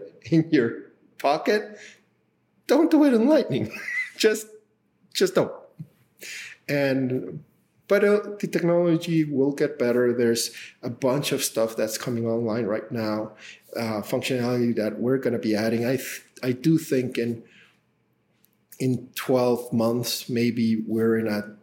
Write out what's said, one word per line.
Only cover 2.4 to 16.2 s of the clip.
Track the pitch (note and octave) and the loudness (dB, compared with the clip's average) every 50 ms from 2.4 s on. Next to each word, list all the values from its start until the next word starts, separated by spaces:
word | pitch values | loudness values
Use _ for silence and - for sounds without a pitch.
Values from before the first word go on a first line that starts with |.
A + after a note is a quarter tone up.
| _ _ _ _ _ | _ _ _ _ _
don't | - - C#4+ E4 E4 | 2 4 4 4 4
do | - C#4+ D4+ | 6 6 6
it | C#4+ B3 | 6 6
in | A3 A3+ | 4 4
Lightning. | C#4 D#4 C#4 - - C3+ B2 - - - - - - - | 4 4 4 2 2 -2 -2 -4 -4 -8 -12 -10 -8 -6
<laughs> | - - - - - | -6 -8 -8 -6 2
Just, | - G#3+ G#3+ G#3+ - - - - _ _ _ _ _ _ _ _ _ _ - | 2 2 2 2 -6 -12 -18 -20 _ _ _ _ _ _ _ _ _ _ -2
just | - F#3 F3+ - | 0 0 2 4
don't. | F3 B2+ - - - - - _ - - - _ _ _ _ _ _ - - - - - - - _ - - | 2 0 0 -2 -12 -18 -20 _ -20 -20 -20 _ _ _ _ _ _ -18 -16 -16 -14 -16 -16 -20 _ -8 -4
And, | C#3+ C#3+ C#3 C3+ C3 C3+ C3 B2+ B2+ B2+ - F#2 - - - _ _ _ _ _ _ _ _ - | -2 0 2 2 2 0 0 0 -2 -4 -4 -6 -12 -14 -16 _ _ _ _ _ _ _ _ 2
but, | G3 G#3 G#3 | 2 4 6
uh, | G3+ G#3 G#3 G#3 G#3 G#3 - | 6 4 4 2 -2 -8 -8
the | - | -6
technology | - - E3+ E3+ E3+ E3+ F3 F3 F3 E3 E3 E3+ F3 E3+ D#3+ D#3 | -2 -2 0 2 2 4 4 4 4 2 2 0 0 0 0 0
will | D3 C#3+ B2+ C3+ C#3+ C3+ | 0 2 2 2 2 2
get | C#3 D3 C#3+ D3 - | 0 -2 -2 0 0
better. | B2 A#2+ A#2+ B2 B2 A#2+ A#2 | 0 2 4 4 4 2 4
There's | A#2+ A#2+ A#2 A#2 A#2 - - - - - - - _ - | 4 4 2 2 2 -2 -6 -8 -14 -18 -20 -18 _ -10
a | B2 | -8
bunch | A#2 - C3+ B2+ B2+ C#3+ C#3+ - C#3+ | -6 -2 0 0 0 0 0 -2 -2
of | C3+ - | -2 -2
stuff | - - A2+ A2+ A2 - | -2 0 0 -2 -2 0
that's | - A2 A2+ - - | -2 -4 -4 -4 -6
coming | - C3+ A#2+ A2+ A2+ | -6 -4 -4 -2 -2
online | A#2 A2+ A#2 A#2 A2 G#2+ A#2 A2+ | 0 0 0 0 0 0 -2 0
right | G2 G#2+ A2 - - | -2 -2 -4 -4 -6
now, | B2+ A2+ A2 A2 G#2+ G#2+ G#2+ A2 - - - - - - _ - - | -6 -4 -2 -2 -2 -4 -4 -8 -10 -18 -20 -20 -20 -20 _ -12 -8
uh, | - A#2 A2+ A2 G#2 G2+ | -6 -4 -2 -2 -4 -4
functionality | - - B2+ B2 - C3+ B2 A#2+ B2 B2 A#2+ A#2+ A#2+ A2+ | -2 -4 -4 -2 -2 -2 -2 0 0 0 2 2 0 0
that | A2 G#2+ G#2+ G#2+ - | 0 -2 -2 -2 -2
we're | G#2+ B2 C3+ C3 | 0 0 0 0
gonna | C3 B2 A#2+ A2+ | 0 -2 -2 -2
be | - A2 G#2+ | 0 0 0
adding. | G#2 A2 A2+ A2+ A2+ A#2+ | 0 0 0 0 0 0
I | A#2+ C3+ | 0 -2
th-, | C3 - - - - | -2 -4 -8 -14 -14